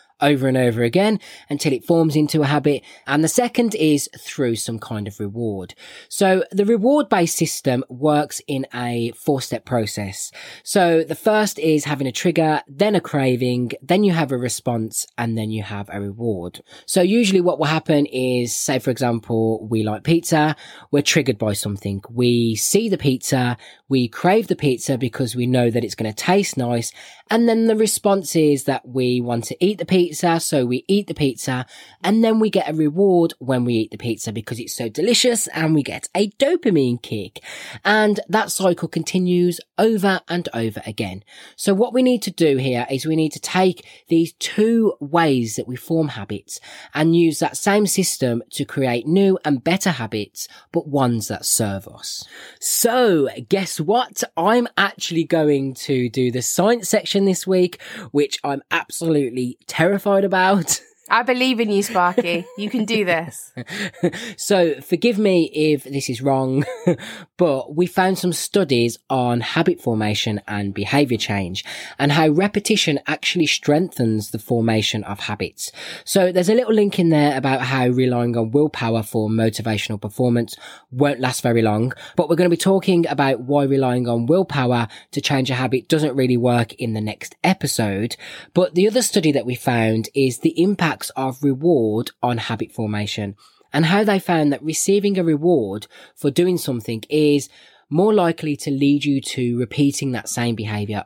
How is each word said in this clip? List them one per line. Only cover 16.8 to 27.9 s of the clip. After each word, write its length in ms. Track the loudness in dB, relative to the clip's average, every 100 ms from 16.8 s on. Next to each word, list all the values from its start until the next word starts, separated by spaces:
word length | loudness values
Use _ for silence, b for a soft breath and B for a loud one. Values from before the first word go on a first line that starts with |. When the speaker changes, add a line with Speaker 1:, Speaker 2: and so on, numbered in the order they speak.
| B
Speaker 1:
So 160 | 0
usually 380 | 2 4 4 4
what 180 | 2 0
will 100 | 0
happen 380 | 0 2 2 2
is, 460 | -2 0 0 -2
say, 260 | -4 -2 -2
for 120 | -2
example, 760 | -2 0 -2 -2 0 0 -2 -2
we 140 | -2
like 200 | -2 -4
pizza, 540 | 0 0 2 2 2 -2 B B B
we're 100 | 0
triggered 360 | 2 2 2 0
by 160 | 0
something. 480 | -2 -4 -6 -6 -8 -8
We 460 | 0 2 2 2 0
see 320 | 0 0 2
the 80 | 0
pizza, 580 | 0 -2 0 0 0 -4 B B -2
we 220 | 0 0
crave 400 | 0 2 2 2
the 80 | 0
pizza 400 | 0 0 -2 -2
because 360 | -2 -4 -4
we 120 | -2 0
know 220 | 2 2
that 140 | 0 -4
it's 100 | -4
gonna 160 | -6
taste 460 | -4 0 2 2 -2
nice. 340 | -2 -2 -4 -10 B B B
And 160 | 2 4
then 200 | 4 2
the 80 | 2
response 600 | 2